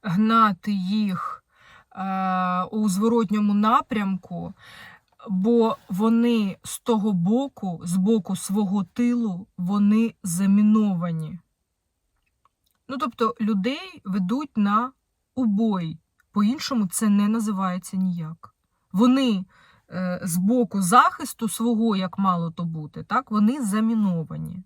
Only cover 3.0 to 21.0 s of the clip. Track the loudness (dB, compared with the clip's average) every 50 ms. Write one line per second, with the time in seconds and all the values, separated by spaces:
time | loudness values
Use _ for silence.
3 | 2 2 2 2 0 0 0 0 2 2 2 2 4 4 4 2 2 _ -4 -2
4 | -2 -2 -4 -6 -8 -10 -10 -10 -10 -10 -12 _ -20 -20 -20 -20 -20 -20 -20 _
5 | _ _ _ _ -8 -4 -2 0 2 4 4 4 4 2 0 -4 _ -8 -4 0
6 | 2 2 4 4 4 2 2 2 0 -2 -4 _ _ -14 -14 -8 _ -2 0 0
7 | 2 0 0 0 2 2 2 0 0 -4 _ -8 -8 -8 -8 -8 -6 -4 -2 0
8 | 2 2 2 2 0 -4 -6 -6 -4 -4 -2 0 0 0 0 -2 -4 -4 _ -2
9 | 0 0 0 0 -2 -4 -6 -6 -10 _ _ -6 -4 -2 0 2 4 4 4 4
10 | 2 0 -4 _ -8 -6 -2 0 2 4 4 6 6 6 4 4 4 2 0 -2
11 | -2 -4 -4 -6 -6 -8 -12 -14 _ _ _ _ _ _ _ _ _ _ _ _
12 | _ _ _ _ _ _ _ _ _ _ _ _ _ _ _ _ _ -10 -6 -4
13 | -4 -6 -2 -2 -2 -2 0 _ -2 0 0 0 0 -2 -2 -4 -8 -16 -18 -16
14 | _ -6 -4 -2 -2 -2 -2 -4 -4 -4 _ 0 0 2 2 0 0 -2 _ _
15 | _ _ _ _ _ _ _ -2 0 0 2 2 2 0 0 -2 -4 -6 -10 -12
16 | _ _ _ _ _ _ _ 0 2 2 0 -2 -4 -4 -2 -2 -2 -2 -2 -2
17 | 0 2 2 2 2 2 0 -2 -2 -4 -4 -2 -2 -4 -4 -6 -8 -6 -4 -2
18 | -2 -2 -2 -4 -6 -10 -12 _ -18 -20 _ _ _ _ _ _ _ _ 2 4
19 | 4 4 6 4 2 0 0 -2 -4 _ _ _ _ _ _ _ _ _ -8 -6
20 | -4 -4 -6 -6 -4 -4 -2 0 2 2 2 2 0 0 0 -2 0 4 4 6